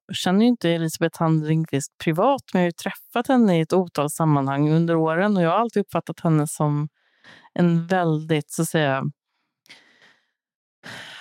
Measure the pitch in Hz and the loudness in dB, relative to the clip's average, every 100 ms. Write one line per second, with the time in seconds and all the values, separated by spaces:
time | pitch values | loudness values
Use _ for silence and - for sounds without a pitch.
0 | - 175 185 190 233 240 170 170 165 - | -8 -6 0 2 2 2 0 0 -2 -2
1 | 165 - 160 160 151 160 160 139 - - | -4 -2 0 0 0 -2 0 -4 -6 -6
2 | - 160 240 277 - 185 175 - 196 - | -4 0 0 0 -2 -2 0 -2 -10 -10
3 | - 240 240 254 220 170 160 180 175 - | -8 -6 0 4 4 4 2 0 0 -2
4 | 147 - 160 143 135 139 151 160 170 165 | -4 0 2 2 2 0 2 2 2 0
5 | 160 160 208 196 165 185 233 208 196 170 | 0 0 0 2 2 0 0 -2 -4 -4
6 | - 165 170 156 151 - 151 147 151 _ | -6 -4 0 0 0 -2 -2 0 -4 _
7 | _ _ - - _ - 175 170 170 185 | _ _ -20 -20 _ 0 2 2 0 0
8 | 170 151 156 156 - - 165 165 147 135 | 0 -2 0 -2 -2 -6 -2 0 0 0
9 | 143 - _ _ _ _ _ - _ _ | -4 -10 _ _ _ _ _ -20 _ _
10 | _ _ _ _ _ _ _ _ - - | _ _ _ _ _ _ _ _ -20 -20
11 | - - | -18 -12